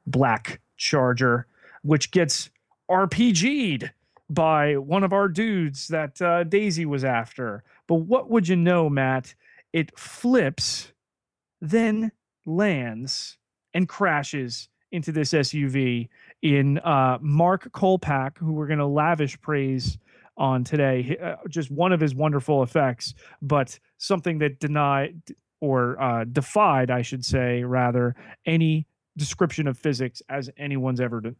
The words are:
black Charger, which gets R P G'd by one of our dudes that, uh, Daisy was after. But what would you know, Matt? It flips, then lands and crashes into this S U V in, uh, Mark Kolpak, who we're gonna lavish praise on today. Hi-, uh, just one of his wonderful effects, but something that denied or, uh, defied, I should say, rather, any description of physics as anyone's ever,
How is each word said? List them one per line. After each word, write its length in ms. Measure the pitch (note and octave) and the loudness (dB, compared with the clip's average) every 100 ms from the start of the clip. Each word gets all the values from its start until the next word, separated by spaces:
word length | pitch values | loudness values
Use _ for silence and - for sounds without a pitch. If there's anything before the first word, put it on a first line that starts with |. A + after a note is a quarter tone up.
| - | -4
black 540 | C3 C3 A2 - - _ - | 2 2 0 -4 -16 _ -8
Charger, 720 | - D3 B2+ A#2+ B2+ A#2+ - _ - - | -2 2 2 2 2 2 -2 _ -20 -6
which 280 | C#3+ D3+ - | 0 0 2
gets 400 | F3+ D#3+ - - _ _ _ - | 2 2 0 -6 _ _ _ 0
R 200 | F#3 F#3+ | 2 2
P 240 | - A#3+ | 2 2
G'd 580 | F3 A#3 C#4+ G#3+ B2+ - - _ _ - | 4 2 0 -2 -4 -6 -14 _ _ -6
by 480 | D#3+ D#3+ D#3 D3 C#3 | 2 4 4 4 2
one 280 | C#3 F#3+ | 0 0
of 80 | F#3+ | 2
our 160 | G3 G3 | 2 2
dudes 600 | E3 A3+ F#3+ D#3 C3+ - | 0 0 0 -2 -4 -6
that, 320 | D#3+ D3 - | -4 -4 -2
uh, 240 | F3 E3+ | 0 2
Daisy 400 | E3 G3+ G#3 D#3+ | 2 2 2 -2
was 200 | D#3 C#3 | -2 -2
after. 580 | C3 A#2 A2+ - A#2+ G#2 - _ - | 0 -2 -4 -8 -8 -8 -14 _ -2
But 200 | E3 E3 | 0 2
what 220 | B3+ - | 0 2
would 160 | A3+ E3+ | 0 2
you 80 | F3+ | 2
know, 340 | F3 F3 D#3 | 4 4 2
Matt? 440 | C#3 C3 C3 - - _ - _ E3 | 2 0 -2 -4 -16 _ -20 _ -4
It 120 | D#3 - | -4 -8
flips, 920 | - - A#3+ B3+ C#3 - - - - _ _ _ _ _ _ - | -20 -4 0 2 2 -2 -6 -6 -12 _ _ _ _ _ _ -12
then 500 | D#3 A3+ A3+ G#3+ A3+ - _ _ D#3+ | -2 0 2 0 -4 -8 _ _ -6
lands 920 | E3+ G#3 D3 A#2+ A2 C3 - - - _ _ _ | 0 0 0 -4 -8 -8 -8 -10 -18 _ _ _
and 120 | E3+ F3+ | -4 -2
crashes 840 | - F#3+ D3+ C#3 D3 B2 - - _ _ | 0 0 0 -2 -6 -6 -8 -14 _ _
into 220 | F3 D3+ | -8 -4
this 220 | D#3 D3 | -2 0
S 180 | D#3 C3 | 0 0
U 160 | D3+ C#3 | -2 -2
V 400 | C3+ B2+ A#2+ A#2 _ - _ | 0 0 -2 -6 _ -20 _
in, 380 | D#3 C#3+ C#3 C#3+ | 2 4 4 2
uh, 400 | E3+ C#3 C3 B2 | 2 2 2 2
Mark 500 | D3+ D3+ F3 F#3+ - | 0 2 4 2 -4
Kolpak, 640 | - F#3+ F#3 - C#3 C3+ - | -2 2 2 0 -2 -4 -6
who 140 | D#3+ | -4
we're 140 | D3+ D3 | -4 -2
gonna 140 | D3+ C#3+ | -2 0
lavish 520 | D3 D#3 D#3+ C#3 - | 2 2 2 -2 -4
praise 580 | - C#3+ C3+ C3 A2 - _ _ _ - | -4 -2 -2 -2 -4 -8 _ _ _ -2
on 260 | C3+ B2+ | 0 0
today. 320 | B2+ D3+ C3+ B2+ | 0 0 2 2
Hi-, 240 | B2 - E3+ | -2 -4 -6
uh, 100 | - F3 | -10 -8
just 220 | E3 C3+ | -8 -4
one 220 | C#3+ F3+ | 0 2
of 80 | F3 | 2
his 140 | D#3 | 2
wonderful 480 | C3 D3+ C#3+ - C#3 | 0 0 0 2 2
effects, 520 | B2 D#3+ C3 A#2+ - - - - | 2 2 0 -2 -8 -14 -20 -10
but 360 | C#3 C#3+ C3 - _ - | -2 0 0 -8 _ -10
something 400 | - F#3+ F3 D#3 | -2 -2 0 -2
that 220 | D3+ C3+ | -2 -2
denied 600 | D3+ D3+ C#3+ C#3 C#3 E3+ - - _ - | -4 0 2 0 -2 -8 -18 -20 _ -6
or, 400 | D3 C3 A#2+ C3 | 0 0 0 0
uh, 240 | C3 A#2 | -2 -2
defied, 640 | A#2 C3 C3+ G#3 G3+ C3+ B2 | -2 -4 0 2 4 4 2
I 120 | B2 | 0
should 220 | A#2 C3+ | -2 -6
say, 400 | - C3 B2 B2 | -2 -2 0 -2
rather, 500 | B2 B2+ B2 B2 B2 - - - - | 0 0 2 2 0 -2 -12 -10 -2
any 400 | E3 D#3+ D#3 - _ _ - | 2 2 0 -4 _ _ -8
description 500 | D3 - E3+ - D3 | -6 -2 -2 0 -4
of 120 | B2 | -2
physics 440 | D#3 B2 B2+ - - | -2 -2 -4 -8 -10
as 220 | C#3 B2+ - | -10 -10 -10
anyone's 440 | C#3+ C#3 C3 B2 | -6 -4 -2 -2
ever, 180 | B2 A2+ A2+ | -2 -4 -8